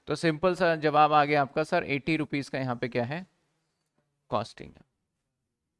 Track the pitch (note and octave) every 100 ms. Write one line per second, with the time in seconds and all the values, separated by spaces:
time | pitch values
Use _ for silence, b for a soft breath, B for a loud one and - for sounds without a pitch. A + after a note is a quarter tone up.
0 | - D3+ E3 D3+ F#3 E3+ F3 E3 D3+ D3
1 | D3+ D3+ D3 D3 C#3 - D#3 F3 - C#3
2 | C3+ D#3+ D3+ D3 C3 C#3+ C3 A#2+ B2+ A#2+
3 | A#2 D#3 F#3+ _ _ _ _ _ _ _
4 | _ _ - A#2 G2+ - C#2 - _ _
5 | _ _ _ _ _ _ _ _